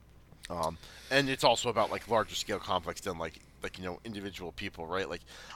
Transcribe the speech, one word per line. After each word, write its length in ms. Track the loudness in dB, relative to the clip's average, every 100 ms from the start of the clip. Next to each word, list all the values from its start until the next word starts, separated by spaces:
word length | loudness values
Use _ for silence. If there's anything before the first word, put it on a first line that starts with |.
| -20 -20 -20 -16 -6
um, 260 | -2 0 -2 -10 -16 0
and 200 | 4 4
it's 140 | 6
also 260 | 6 6 4
about, 200 | 4 2
like, 180 | 0 2
larger 280 | 4 4 0
scale 240 | -2 -2
conflicts 420 | 0 0 0 -4
than, 160 | -4 -4
like, 220 | -4 -6 -18 -10
like, 160 | -8 -6
you 40 |
know, 160 | -6 -6 -8
individual 460 | -8 -8 -6 -8
people, 340 | -6 -6 -6 -2
right? 240 | -2 0
Like, 120 | -4 -8 -16 -16